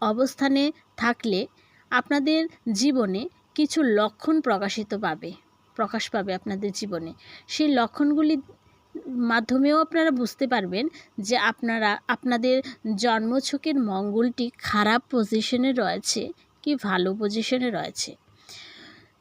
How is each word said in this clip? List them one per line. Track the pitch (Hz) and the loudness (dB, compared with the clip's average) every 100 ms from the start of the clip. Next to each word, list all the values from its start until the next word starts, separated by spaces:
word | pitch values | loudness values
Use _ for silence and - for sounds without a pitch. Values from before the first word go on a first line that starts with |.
অবস্থানে | 214 220 262 - 269 277 285 - _ - | -2 2 0 0 0 2 0 -2 _ -4
থাকলে | 233 240 233 185 233 _ _ _ - | -2 0 0 0 -2 _ _ _ -4
আপনাদের | 247 - 285 277 311 320 - - | -2 0 0 2 2 0 -6 -6
জীবনে | 196 269 262 208 190 302 _ _ - | 0 2 2 0 -2 -6 _ _ -2
কিছু | 302 320 | 0 2
লক্ষণ | 277 208 208 - - 320 | 4 4 2 -2 0 2
প্রকাশিত | 269 196 196 220 208 208 | 2 0 0 -4 -6 -4
পাবে, | 196 156 165 185 _ _ _ - | -4 -4 -8 -14 _ _ _ -6
প্রকাশ | 208 220 - | -4 -4 -4
পাবে | 220 196 185 | -4 -4 -6
আপনাদের | - 196 202 | -6 -6 -4
জীবনে। | 190 208 175 165 - - - - | -6 -6 -8 -8 -14 -20 -20 -8
সেই | - 302 | 0 2
লক্ষণগুলির | 262 226 - 294 294 302 302 - - _ _ _ - 294 | 4 2 2 2 4 2 2 -4 -18 _ _ _ -16 -10
মাধ্যমেও | 247 233 233 226 262 277 302 | -2 0 0 2 2 4 4
আপনারা | 320 330 320 | 2 2 2
বুঝতে | 254 233 - 269 | 2 0 -2 0
পারবেন | 247 185 185 302 - - - | 0 0 -2 -4 -6 -16 -10
যে | 196 240 | -2 0
আপনারা, | 220 226 233 226 214 208 - | 0 -2 -2 0 0 0 -2
আপনাদের | 240 254 240 247 254 262 - 220 202 | -2 0 0 2 2 0 -8 -4 -2
জন্মছকের | 240 226 220 262 - 277 320 285 | 2 2 0 -2 -2 -4 -2 0
মঙ্গলটি | 220 190 202 208 247 240 240 - | 0 0 -2 0 0 0 -6 -6
খারাপ | - 214 208 233 - | -2 0 2 2 0
পজিশনে | 254 208 220 214 247 254 | -2 0 0 0 0 0
রয়েছে | 254 190 180 - 226 262 - _ _ | 0 0 -2 -4 -4 -4 -10 _ _
কি | - 285 | -4 -2
ভালো | 202 185 185 202 | 0 0 0 0
পজিশনে | 208 214 220 254 247 | -2 -2 -2 -2 -2
রয়েছে। | 196 156 - - - _ _ - - - - - - - - | -4 -6 -8 -10 -12 _ _ -20 -20 -20 -20 -20 -20 -20 -10